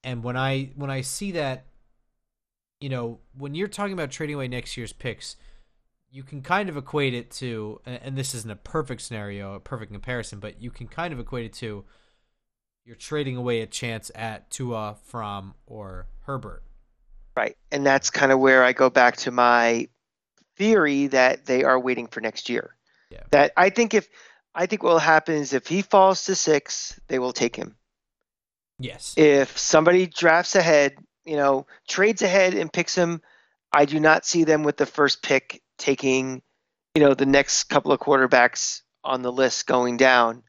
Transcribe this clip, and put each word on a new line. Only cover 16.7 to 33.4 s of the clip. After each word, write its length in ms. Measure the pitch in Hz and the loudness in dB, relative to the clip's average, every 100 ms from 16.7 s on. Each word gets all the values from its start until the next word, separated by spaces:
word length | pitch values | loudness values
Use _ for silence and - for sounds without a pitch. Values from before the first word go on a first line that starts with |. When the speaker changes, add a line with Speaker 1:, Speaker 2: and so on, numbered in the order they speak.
| - _ _ _ - - - | -20 _ _ _ -20 -8 -4
Speaker 2:
Right. 180 | 110 - _ | -4 -6 _
And 140 | 143 139 | -2 2
that's 240 | 135 - | 2 0
kind 220 | - 139 | 0 2
of 80 | 135 | 4
where 240 | 135 131 | 6 6
I 100 | 127 | 4
go 160 | 120 131 | 4 2
back 280 | 131 123 - | 4 4 2
to 140 | 135 | -4
my 560 | 123 120 120 117 117 - _ _ _ _ _ _ _ | 2 4 4 4 0 -4 _ _ _ _ _ _ _
theory 480 | 208 214 151 139 143 | 2 4 4 2 2
that 380 | 131 127 131 - | 4 4 2 0
they 180 | 127 | 0
are 160 | 139 131 | 2 2
waiting 280 | 127 120 117 | 0 -4 -6
for 140 | - | -8
next 280 | 110 - - | -8 -8 -6
year. 260 | 113 - _ _ _ _ | -6 -6 _ _ _ _
Speaker 1:
Yeah. 100 | - - | -20 2
Speaker 2:
That 240 | 143 147 - | 4 4 4
I 140 | 185 | 2
think 240 | 190 226 | 2 2
if, 160 | 214 - - - _ _ 165 | 0 -2 -20 -20 _ _ -6
I 100 | 175 | -4
think 160 | 214 | -2
what 120 | - | 2
will 60 | 165 | 2
happen 360 | 160 156 165 156 | 4 2 2 -4
is 180 | 135 | -2
if 140 | 135 - | -4 -2
he 160 | 180 | -4
falls 420 | 196 202 190 185 - | 2 6 6 4 -2
to 100 | 185 | -2
six, 640 | - 147 - - - - - | 2 0 0 -12 -12 -16 -6
they 120 | 131 | -4
will 140 | 127 | -4
take 220 | - 117 - | -2 -4 -4
him. 200 | 131 _ _ _ _ _ _ _ _ _ _ _ | -12 _ _ _ _ _ _ _ _ _ _ _
Speaker 1:
Yes. 340 | 123 - - - | -16 -14 -6 4
Speaker 2:
If 420 | 151 139 135 - | 6 6 2 -4
somebody 480 | - 156 160 185 180 | 2 4 6 4 2
drafts 480 | - 170 165 175 196 | 0 2 2 2 0
ahead, 400 | 165 151 139 - _ _ | 4 4 4 -2 _ _
you 140 | 165 147 | -8 -2
know, 300 | 139 135 143 - - | 0 0 -4 -20 -8
trades 360 | 185 208 208 | 0 0 2
ahead 320 | 196 190 185 196 | 2 2 2 0
and 180 | 165 | -4
picks 220 | - 165 - | -4 -4 0
him, 260 | 170 165 _ _ | -2 -2 _ _